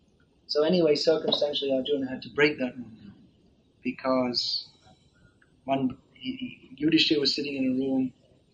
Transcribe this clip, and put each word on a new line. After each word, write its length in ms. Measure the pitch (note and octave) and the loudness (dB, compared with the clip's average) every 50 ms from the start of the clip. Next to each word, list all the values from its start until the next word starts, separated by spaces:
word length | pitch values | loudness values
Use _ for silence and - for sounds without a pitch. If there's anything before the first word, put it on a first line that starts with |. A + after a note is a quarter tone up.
| _ _ _ _ _ _ _ _ _ - - | _ _ _ _ _ _ _ _ _ -4 0
So 100 | D3 D3+ | 0 2
anyway, 300 | E3 F#3 F3+ E3 D3+ D3 | 4 4 4 6 4 4
circumstantially, 760 | C#3+ - E3 D#3+ D#3 D#3+ D3 - - D3+ D3 C#3+ - C#3+ C#3 C3+ | 4 4 2 2 2 2 0 0 0 0 0 -2 -2 -2 0 -2
Arjuna 340 | C3 B2+ C#3 D3 C3+ C3+ B2+ | -2 0 0 -2 -2 -2 -4
had 140 | C3 - | -8 -8
to 80 | - B2+ | -10 -6
break 300 | A2 C#3 D3+ D3+ D3 - | 0 2 4 4 2 0
that 180 | C3 B2 - B2+ | -4 -6 -6 -8
rule 80 | A#2 A2 - - G#2 G2+ - - - - _ _ _ _ _ _ _ _ _ _ - | -14 -14 -16 -20 -20 -20 -20 -20 -20 -20 _ _ _ _ _ _ _ _ _ _ -8
because 840 | B2+ - - - C3 C3 C3 B2+ B2 A#2+ - - - - - - - - _ _ - - _ _ _ _ _ _ _ _ _ _ _ _ _ - | -8 -8 -4 -2 0 0 0 0 0 -2 -2 -2 -2 -4 -6 -6 -8 -20 _ _ -20 -20 _ _ _ _ _ _ _ _ _ _ _ _ _ -6
one, 320 | C3 C3+ C3+ C3 B2+ B2 - _ _ _ | -2 -2 0 0 -2 -4 -6 _ _ _
he, 560 | - C3 C3 - - B2+ A#2+ - - - - C3 - | -12 -10 -8 -8 -8 -8 -12 -12 -14 -20 -20 -8 -2
he, 80 | D3 | 0
Yudhishthira 340 | D#3+ D#3+ D#3+ - - D#3+ C#3+ | 2 4 4 4 4 2 2
was 140 | C#3 C3 - | 2 0 -2
sitting 200 | - C#3+ C#3+ C#3 | -2 -4 -4 -4
in 100 | C3+ C3 | -2 0
a 100 | C3 B2+ B2+ | 0 0 0
room 340 | C3+ C3+ C3+ C3 C3 B2+ - _ _ _ _ _ _ _ | 0 0 0 0 0 -2 -4 _ _ _ _ _ _ _